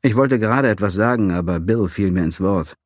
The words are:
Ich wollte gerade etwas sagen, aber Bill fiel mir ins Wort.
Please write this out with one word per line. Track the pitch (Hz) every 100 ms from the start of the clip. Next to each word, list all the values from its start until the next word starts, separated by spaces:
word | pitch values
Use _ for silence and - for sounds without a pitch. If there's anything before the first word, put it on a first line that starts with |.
Ich | 131 110
wollte | 110 127
gerade | 107 127 135
etwas | 101 101
sagen, | 92 113 123 101
aber | 87 85 85
Bill | 85 117 92
fiel | - 98
mir | 90
ins | 80 -
Wort. | 92 95 76 -